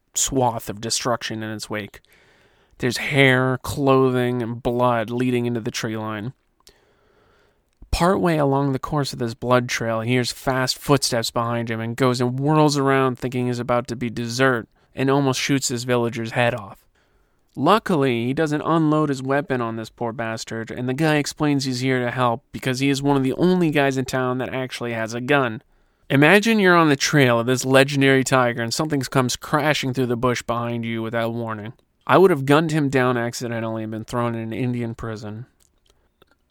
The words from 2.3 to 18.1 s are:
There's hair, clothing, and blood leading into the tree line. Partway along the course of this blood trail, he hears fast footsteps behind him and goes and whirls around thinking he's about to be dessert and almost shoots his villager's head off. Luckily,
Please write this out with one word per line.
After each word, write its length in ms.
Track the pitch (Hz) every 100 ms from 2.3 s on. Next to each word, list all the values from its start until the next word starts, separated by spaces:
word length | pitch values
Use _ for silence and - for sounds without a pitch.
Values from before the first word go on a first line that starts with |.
| _ _ _ _ -
There's 180 | 131 117
hair, 600 | - 147 135 127 131 127
clothing, 800 | - - 139 135 131 127 123 123
and 180 | 117 117
blood 480 | 127 120 123 120 107
leading 380 | 120 127 123 120
into 120 | 117
the 120 | 107
tree 260 | - 120 110
line. 360 | 110 107 110 - _ _ _ _ _ _ _ _ _ _ _ _ _ _ -
Partway 480 | - 170 202 180 156
along 340 | 143 139 139
the 60 | 135
course 360 | - 151 135
of 40 | 139
this 160 | 120
blood 340 | 117 120 123 123
trail, 340 | - 113 113
he 100 | 113
hears 200 | 127 120
fast 460 | - - 131 127 -
footsteps 540 | - 139 - 120 113
behind 400 | - 117 120 117
him 80 | 113
and 160 | 113 117
goes 260 | 131 123
and 160 | 127 131
whirls 400 | 139 156 151 143
around 400 | 135 135 131 123
thinking 300 | 131 123 123
he's 100 | 120
about 300 | 120 123 120
to 80 | 117
be 160 | 120
dessert 560 | 107 117 120 135 120 - _ _
and 160 | - 135
almost 300 | 139 135 127
shoots 300 | - 139 -
his 160 | 120 127
villager's 480 | 123 117 117 113
head 200 | 127 120
off. 320 | 120 98 - _ _ _ _ _ _ _ -
Luckily, 720 | 135 208 - 170 139